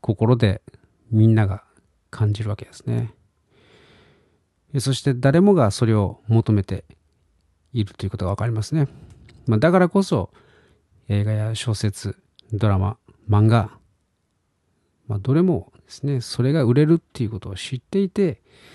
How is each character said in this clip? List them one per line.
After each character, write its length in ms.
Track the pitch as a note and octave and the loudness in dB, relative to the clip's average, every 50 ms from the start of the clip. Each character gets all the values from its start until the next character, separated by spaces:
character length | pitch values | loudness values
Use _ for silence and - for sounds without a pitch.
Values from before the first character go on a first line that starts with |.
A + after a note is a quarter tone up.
心 340 | - - G#2+ - A2+ A2 B2+ | -2 -4 -2 0 2 2 2
で 260 | A2+ A2+ G2+ F2+ - _ - - _ _ _ _ _ _ _ | 4 2 0 0 -2 _ -20 -20 _ _ _ _ _ _ _
み 160 | A2+ A2 A2 | 2 4 6
ん 80 | A2 A2 | 6 6
な 120 | A2 G#2+ | 4 2
が 160 | G2 F#2+ F#2 _ _ _ _ _ _ _ _ _ _ | 0 -2 -6 _ _ _ _ _ _ _ _ _ _
感 240 | - - A2+ G#2+ G#2 | -6 -2 -2 -2 -2
じ 100 | G#2+ G#2+ | -4 -6
る 60 | G#2 | -8
わ 60 | G#2 | -8
け 100 | - G#2 | -10 -12
で 80 | _ - | _ -20
す 120 | - - | -14 -8
ね。 280 | A#2+ A#2 A#2 A#2 A2 _ _ _ _ _ _ _ _ _ _ _ _ _ _ _ _ _ _ _ _ _ _ _ _ _ _ _ _ _ _ _ _ - | -6 -6 -6 -6 -8 _ _ _ _ _ _ _ _ _ _ _ _ _ _ _ _ _ _ _ _ _ _ _ _ _ _ _ _ _ _ _ _ -8
で、 60 | C#3 | -4
そ 140 | - C3+ C3 | -2 -2 -4
し 80 | - | -2
て 120 | - C#3+ C3 | -2 -2 -2
誰 280 | A#2+ B2 C#3 C#3 E3+ | 2 2 2 4 6
も 120 | G3 G3+ G3+ | 4 4 4
が 180 | F3 B2 G2+ | 4 2 2
そ 140 | - - B2 | 2 0 0
れ 80 | A2 A2 | 2 2
を 280 | G#2+ G2+ F2+ - _ _ | 2 0 -2 -4 _ _
求 260 | - A2+ A2+ - - G#2+ | 0 2 2 2 2 0
め 100 | G2+ F#2+ | 0 0
て 220 | - F#2+ - - _ - _ _ _ _ _ _ _ _ _ _ _ _ _ _ _ - | -2 -8 -10 -10 _ -20 _ _ _ _ _ _ _ _ _ _ _ _ _ _ _ -6
い 100 | A#2+ G#2 | -6 -6
る 100 | G2+ - | -6 -8
と 120 | - - | -10 -10
い 20 | |
う 20 | F#2+ | -10
こ 80 | - | -8
と 80 | G#2 F#2+ | -6 -6
が 60 | F2+ | -6
わ 60 | G2+ | -4
か 80 | - G#2+ | -4 -6
り 60 | A#2 | -6
ま 120 | A2+ G#2+ G#2+ | -4 -6 -6
す 100 | - D3 | -4 -2
ね。 140 | D#3+ C#3+ - - - - - - _ - - _ - _ | -4 -4 -4 -6 -20 -20 -20 -20 _ -20 -20 _ -10 _
ま 100 | - - | -2 0
あ、 40 | G#3+ | 2
だ 120 | - F3 | 2 4
か 80 | F3 F#3 | 4 4
ら 100 | F3+ E3+ | 2 2
こ 140 | - G3 F#3+ | 2 -2 -2
そ、 280 | - - A#2 - - _ _ _ _ _ _ _ _ _ _ _ _ _ _ _ - | 0 -2 -4 -4 -6 _ _ _ _ _ _ _ _ _ _ _ _ _ _ _ -4
映 140 | G#2 G2+ G#2 | -2 -2 0
画 80 | G#2+ | -2
や 240 | G#2+ G#2+ G#2+ A2 A2 | -2 -2 -4 -4 -6
小 180 | - - A#2+ G#2+ | -6 -4 -4 -4
説、 440 | - - G#2 F#2+ - - G2+ - _ _ _ _ _ _ _ G#2+ | -2 -4 -6 -6 -6 -10 -12 -12 _ _ _ _ _ _ _ -4
ド 140 | G2+ A2 | 0 0
ラ 100 | G#2+ G2 | 2 2
マ、 200 | F#2 F#2+ F#2+ A2 _ _ _ _ _ _ - | 2 0 -2 -4 _ _ _ _ _ _ 0
漫 180 | G#2+ G#2 G#2+ | 2 4 4
画、 240 | A2 A#2 A#2 G2 G#2 - _ _ _ _ _ _ _ _ _ _ _ _ _ _ _ _ _ _ _ _ _ _ _ _ _ _ | 4 4 2 0 -2 -10 _ _ _ _ _ _ _ _ _ _ _ _ _ _ _ _ _ _ _ _ _ _ _ _ _ _
ま 100 | - G#2+ | -8 -8
あ、 20 | G2+ | -6
ど 140 | G2 B2 C3+ | -2 -2 0
れ 80 | D#3+ | 2
も 300 | F3+ F#3 D#3+ G2+ - _ _ _ _ | 2 2 0 -2 -6 _ _ _ _
で 60 | _ | _
す 120 | - - - | -16 -8 -6
ね、 180 | C#3+ C#3 B2+ | -4 -4 -4
そ 220 | A#2 - - - A#2+ | -6 -8 -4 -2 0
れ 100 | C3+ D3+ | 0 0
が 100 | E3 C3 | 2 2
売 120 | A2+ B2 | 2 4
れ 100 | C3+ D3+ | 4 4
る 100 | D3+ E3 | 4 2
っ 40 | E3 | 0
て 240 | _ _ _ - A#2+ | _ _ _ -6 -6
い 40 | |
う 20 | G#2 | -6
こ 100 | A2 F#2 | -6 -10
と 100 | - A2+ | -12 -12
を 60 | G2 | -12
知 220 | - - - C3 | -12 -10 -10 -10
っ 20 | A#2+ | -10
て 200 | _ _ - G3 | _ _ -2 -2
い 100 | G3+ F#3 | -2 -2
て、 320 | _ - G3 E3+ A2 _ _ _ _ _ _ - | _ -2 -2 -2 -2 _ _ _ _ _ _ -20